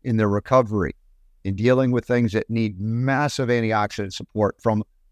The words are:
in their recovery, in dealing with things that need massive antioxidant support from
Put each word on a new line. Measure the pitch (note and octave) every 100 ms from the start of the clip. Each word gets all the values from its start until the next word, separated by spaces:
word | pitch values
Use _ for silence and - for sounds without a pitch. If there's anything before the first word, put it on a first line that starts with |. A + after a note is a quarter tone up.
in | B2+ A2
their | G#2
recovery, | G2+ - C3 A2+ G#2+ D#2+ - _ _ _ _ G2
in | F#2+
dealing | A#2+ B2+ C3
with | B2 A2
things | B2 A#2
that | G#2 -
need | A2+ A2 F#2
massive | G#2+ A2+ C3 C3+ D3 - B2
antioxidant | A#2+ A2+ A2 G#2 - G2
support | - G#2 G#2+ G2+ -
from | A#2 G#2+ - _ _